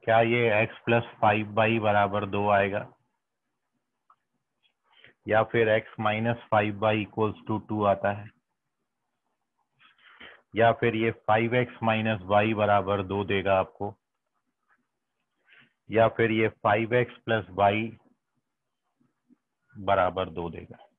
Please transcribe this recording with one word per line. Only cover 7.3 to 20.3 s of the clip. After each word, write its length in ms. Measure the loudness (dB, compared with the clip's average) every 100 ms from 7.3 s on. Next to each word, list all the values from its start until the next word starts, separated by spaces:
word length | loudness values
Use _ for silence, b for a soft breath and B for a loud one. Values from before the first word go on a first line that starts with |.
| -4 -6
to 120 | -8 -4
two 160 | -2 0
आता 240 | 2 -2
है, 160 | -4 -12 _ _ _ _ _ _ _ _ _ _ _ _ _ _ _ B B B B B B _ 2
या 160 | 2
फिर 220 | 4 0 0
ये 160 | -2
five 440 | -2 0 0 2 0
x 220 | -2 -4
minus 380 | -2 0 0 -4 2
y 280 | 2 2
बराबर 500 | 0 2 2 2 -2
दो 200 | -2 -4
देगा 340 | -2 -2 2 0
आपको, 340 | 0 _ -12 -12 _ _ _ _ _ _ _ _ _ _ _ _ _ _ b b b _ -4
या 180 | 2 2 2
फिर 140 | 0
ये 160 | 2 -2 -2
five 300 | 0 0 0 0
x 220 | -2 -8 -4
plus 200 | -4 -4 0
वाई 320 | 0 0 -6 -12 _ _ _ _ _ _ _ _ _ _ _ _ _ _ _ _ _ -12
बराबर 540 | -2 0 0 -2
दो 200 | -8